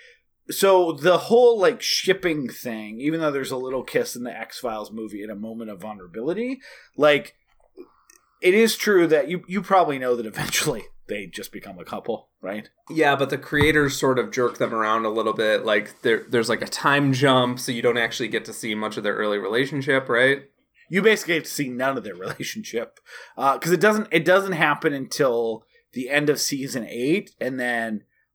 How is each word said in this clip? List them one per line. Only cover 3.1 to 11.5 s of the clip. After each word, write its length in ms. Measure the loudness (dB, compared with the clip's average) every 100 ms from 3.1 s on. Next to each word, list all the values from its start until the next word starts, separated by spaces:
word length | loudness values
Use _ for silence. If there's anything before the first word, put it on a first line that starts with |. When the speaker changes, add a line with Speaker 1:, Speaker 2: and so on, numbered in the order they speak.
| -2
Speaker 1:
though 100 | -2
there's 200 | -2 -4
a 40 | -6
little 260 | -4 -6
kiss 320 | -2 -2 -2
in 100 | -6 -10
the 120 | -10
X-Files 540 | -12 -8 -8 -6 -8
movie 320 | -10 -10 -10
in 60 | -12
a 60 | -10
moment 340 | -10 -10 -12
of 100 | -12
vulnerability, 800 | -12 -14 -14 -8 -6 -4 -6 -8 -14 -20 -12 2
like, 380 | 4 4 0 _ _ _ _ -20 -20 _ _ _ _ -2
it 120 | 4
is 220 | 6 4 2
true 320 | 2 4 6
that 220 | 4 2
you, 140 | -6 -6
you 140 | -6
probably 360 | 2 4 4 0
know 200 | -2 -2
that 80 | -4
eventually 580 | -6 -4 -2 -2 -4 -8 -18
<laughs> 120 | -10
they 200 | -10 -10
just 260 | -12 -12